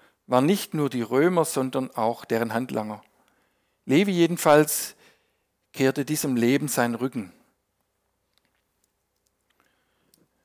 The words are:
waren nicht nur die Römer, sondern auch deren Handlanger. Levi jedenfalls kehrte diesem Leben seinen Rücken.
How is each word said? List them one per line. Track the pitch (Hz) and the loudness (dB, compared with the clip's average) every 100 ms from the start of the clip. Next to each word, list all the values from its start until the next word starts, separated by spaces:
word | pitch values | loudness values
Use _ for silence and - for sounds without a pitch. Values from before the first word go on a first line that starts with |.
| _ _ - | _ _ -2
waren | 127 143 | 2 2
nicht | 202 - | 0 -2
nur | 160 143 | -4 -2
die | 127 | -4
Römer, | 110 123 165 180 151 | -2 2 2 2 0
sondern | - 131 131 131 | -2 -4 -4 -6
auch | - 110 117 - | -2 -2 -4 -4
deren | 113 113 | -2 -2
Handlanger. | 113 127 123 107 107 - _ _ _ _ _ _ _ - | -4 -4 -6 -8 -10 -18 _ _ _ _ _ _ _ -2
Levi | 135 202 | 0 2
jedenfalls | 175 165 175 165 151 151 - - - _ _ _ _ _ _ _ | 2 0 2 6 6 6 0 -8 -14 _ _ _ _ _ _ _
kehrte | - 131 135 131 | -2 0 0 -4
diesem | 151 151 123 | -4 -2 0
Leben | 120 139 147 | 2 2 0
seinen | - 120 117 | 0 -2 -2
Rücken. | 127 123 92 - _ _ _ _ _ _ _ _ _ _ _ _ _ _ _ _ _ _ _ _ _ _ _ _ _ _ _ _ _ _ | -6 -8 -12 -16 _ _ _ _ _ _ _ _ _ _ _ _ _ _ _ _ _ _ _ _ _ _ _ _ _ _ _ _ _ _